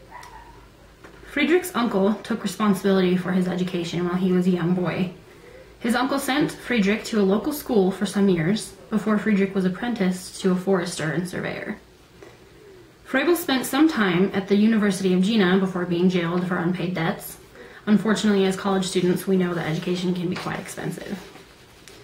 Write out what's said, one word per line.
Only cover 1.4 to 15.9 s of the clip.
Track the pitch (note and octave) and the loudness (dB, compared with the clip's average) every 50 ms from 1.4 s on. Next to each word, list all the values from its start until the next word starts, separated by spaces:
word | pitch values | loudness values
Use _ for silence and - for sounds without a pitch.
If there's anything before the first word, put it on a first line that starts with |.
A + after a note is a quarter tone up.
| C#4 C#4 F4 F4+ F4+ - - | 0 2 2 2 0 -2 -4
uncle | A#3 B3 G#3+ G#3+ F#3+ G3 G#3+ G#3+ - | -2 -2 0 0 2 2 2 0 -2
took | - - A3+ - - | -4 -6 -6 -4 -4
responsibility | F#3+ - - G#3+ G#3 F#3 - - G3 F#3+ F#3 F#3 F3+ F3+ | -6 -4 0 2 2 2 2 2 2 4 4 4 2 2
for | F3+ - F#3 | 0 0 0
his | F#3 F#3 F3 F3 | 0 0 0 0
education | F3 F3+ F3+ - - F3 E3+ - D#3+ F3 F3+ | -2 -2 -4 -2 -2 -4 -4 -4 -4 -2 -2
while | F3 F3+ | -2 0
he | F#3 G3 F3+ | 0 2 2
was | F3+ F3+ F3+ | 2 4 4
a | F#3+ | 2
young | F3 E3+ E3 F3 F3+ | 2 2 2 0 0
boy. | F3+ F3+ D#3 - - F#3 - - - - - - - - - - - - - - - | 0 0 -2 -2 -2 -4 -4 -6 -14 -20 -20 -20 -20 -20 -20 -20 -20 -20 -20 -14 -6
His | - A#3+ A#3+ | -4 -2 0
uncle | B3 C4+ C4+ C#4 C#4 | 0 0 0 -2 -2
sent | - C4 C4 D4+ - - | -2 -2 0 0 0 -2
Friedrich | - - - - A#3+ A3+ F#3+ G3+ A3 A3+ - | -4 -6 -4 -2 0 2 2 2 2 0 -2
to | - A#3 G#3 | -2 0 2
a | |
local | G3 F#3+ G3+ A3 - D4+ | 2 4 2 2 0 -2
school | D4 - - - A#3+ G3+ F#3 F#3 | -4 -4 -4 0 2 4 4 2
for | - - G#3 | 0 -2 -4
some | G3+ - G3+ G3 G3 | -2 0 2 4 4
years | F3+ E3 D#3 F#3 A3 G#3+ - - - - - - | 4 2 2 0 0 -2 -4 -8 -16 -16 -8 -4
before | A3 G3+ - A3 G#3+ G3 | -4 -2 0 0 0 2
Friedrich | F3+ A3 G3+ F#3+ G3 F#3 | 2 2 2 2 2 0
was | - G3 F#3 | 0 -2 -2
apprenticed | F3+ F3+ - A#3+ B3 A3 G3 F#3 F3+ F3+ - - - - - | -2 -2 -4 -4 -4 -2 0 0 0 0 -2 -6 -12 -8 -2
to | - F#3 | 0 0
a | F3+ | 0
forester | F3+ - G3 G3 F3 F3 F3 - - D3+ D#3 | 2 0 0 0 0 0 -2 -6 -4 -4 -4
and | C#3 F3 F#3 - | -2 -4 -4 -4
surveyor. | - - - - - - - - G#3+ - - - - - - - - - - - - - - - - - - - - - - - - - - | -6 -6 -6 -6 -8 -8 -8 -10 -10 -12 -12 -20 -20 -20 -20 -20 -20 -20 -20 -20 -20 -20 -20 -20 -20 -20 -20 -20 -20 -20 -20 -20 -20 -20 -10
Froebel | - B3+ C4+ D4 E4+ E4+ | -2 -2 0 2 2 0
spent | E4 - - C4 B3 B3 | 0 0 -2 -2 -2 -2
some | - C4+ C#4 D#4+ D#4+ | 0 2 4 4 4
time | - A#3 G3+ F#3 E3+ F3+ G3 F#3+ - | 4 2 2 2 4 2 2 2 0
at | G3+ F#3+ - | -2 0 2
the | G3+ | 4
University | G3+ G#3+ A3+ A3+ G#3 G#3 G3+ F#3+ F#3 F#3+ F3+ F#3 | 4 4 4 4 4 2 2 0 2 2 2 4
of | F3+ | 4
Jena | F#3 G#3+ A#3 G#3 F#3 F3 F#3+ | 2 4 4 4 4 4 4
before | G3 F#3+ F#3 - F3 F3 | 2 2 0 -2 -4 -2
being | F3 | -2